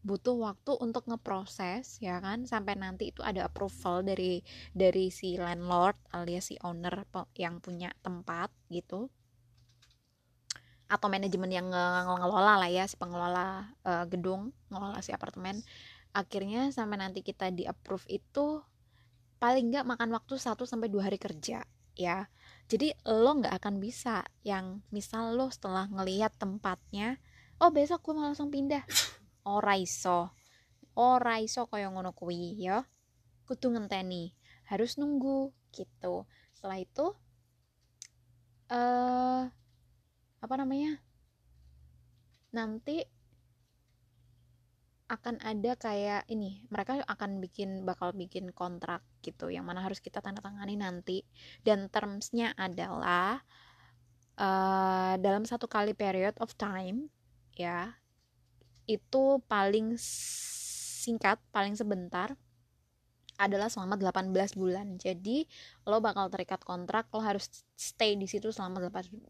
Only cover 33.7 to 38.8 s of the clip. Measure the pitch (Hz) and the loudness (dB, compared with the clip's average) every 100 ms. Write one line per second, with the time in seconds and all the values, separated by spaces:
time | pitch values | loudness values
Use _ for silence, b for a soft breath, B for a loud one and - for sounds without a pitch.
33.7 | 233 202 190 185 180 170 - b b - | 0 0 -4 -4 -4 -6 -12 b b -4
34.7 | 196 240 - 294 285 269 269 269 - _ | 0 0 0 0 2 2 2 0 -6 _
35.7 | - 185 _ 180 175 190 b b _ 196 | -14 -14 _ -4 -4 -6 b b _ -8
36.7 | 190 - - 330 415 _ _ _ _ _ | -8 -6 -2 -2 -2 _ _ _ _ _
37.7 | _ _ _ - _ _ _ _ _ - | _ _ _ -20 _ _ _ _ _ -4
38.7 | 240 | 0